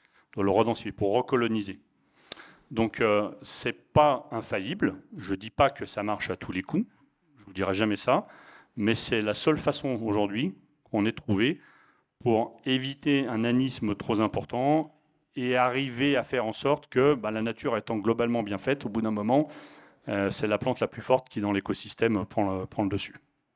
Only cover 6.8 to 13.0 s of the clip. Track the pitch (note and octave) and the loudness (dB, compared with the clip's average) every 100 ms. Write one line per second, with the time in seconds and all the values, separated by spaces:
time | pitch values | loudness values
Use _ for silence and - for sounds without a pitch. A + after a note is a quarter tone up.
6.8 | A#3+ _ _ _ _ _ - F#2+ F#2+ F#2+ | -4 _ _ _ _ _ -14 -4 0 2
7.8 | A2 G2+ - D3+ - - - - _ - | 0 0 2 2 0 -12 -20 -20 _ -2
8.8 | G#2 A2+ - A#2 G#2+ G#2 - D3+ D3 C#3+ | 0 0 0 0 0 0 0 2 0 -2
9.8 | C#3 A#2+ A2 G#2 G2+ G#2 F3 - _ _ | -2 -4 -2 0 0 0 -4 -6 _ _
10.8 | _ G#2+ G#2 - - G2 B2 F#3 - - | _ 0 0 -2 0 2 2 0 -10 -20
11.8 | _ _ _ _ B2 A2+ A#2 - - C3 | _ _ _ _ 2 2 0 -6 -2 -2
12.8 | C3+ C#3 | -2 -4